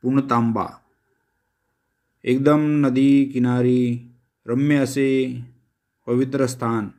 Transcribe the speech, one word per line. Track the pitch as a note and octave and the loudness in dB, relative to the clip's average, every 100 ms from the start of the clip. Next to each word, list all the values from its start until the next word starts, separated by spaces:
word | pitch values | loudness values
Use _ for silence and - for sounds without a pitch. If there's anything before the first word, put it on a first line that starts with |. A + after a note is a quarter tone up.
पुणतांबा | B2 C3+ C3+ A#2+ A#2 A2+ F2 - _ _ _ _ _ _ _ _ _ _ _ _ _ _ | 0 -2 0 0 0 -2 -6 -10 _ _ _ _ _ _ _ _ _ _ _ _ _ _
एकदम | - C3 C#3 D3+ D3+ D3+ C#3+ | -4 0 2 2 2 2 0
नदी | B2+ C#3 C#3 C#3 | 2 4 4 2
किनारी | C3+ B2 B2 B2 B2 B2 A#2+ - _ _ _ - | 0 0 2 2 2 0 -4 -10 _ _ _ -6
रम्य | A#2+ C#3+ D3 | -2 0 0
असे | C3 C3 C3+ C3+ C3 B2 A#2+ _ _ _ _ _ - | 0 0 0 0 -2 -6 -14 _ _ _ _ _ -4
पवित्र | B2 C3 C3+ B2+ | -2 -2 -2 -4
स्थान | B2 A#2 A2+ G#2 | -2 -4 -4 -6